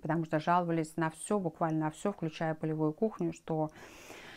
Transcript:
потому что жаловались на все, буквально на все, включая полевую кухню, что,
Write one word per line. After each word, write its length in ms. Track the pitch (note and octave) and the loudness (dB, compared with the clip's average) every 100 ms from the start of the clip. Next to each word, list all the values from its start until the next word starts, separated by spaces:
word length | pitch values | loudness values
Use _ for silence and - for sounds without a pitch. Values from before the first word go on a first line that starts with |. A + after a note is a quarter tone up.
потому 220 | D#3+ D#3+ | 0 0
что 140 | D#3+ D#3 | 2 0
жаловались 560 | F3 F3 F3 E3 D#3 - | 4 4 4 2 0 0
на 140 | D#3+ | -2
все, 280 | - - G#3 | -2 0 0
буквально 480 | F3 - E3 D#3 D#3 | 0 0 0 2 0
на 40 | |
все, 220 | - G3+ | 0 -4
включая 420 | G3 E3 - D#3+ | -2 -4 -2 -2
полевую 380 | D#3 D#3 D#3 D#3 | 0 -2 2 0
кухню, 400 | D3+ A3 - E3+ | 2 0 0 -2
что, 380 | - - D#3+ D3+ - - - - - - | -2 -2 0 -2 -4 -18 -18 -18 -16 -16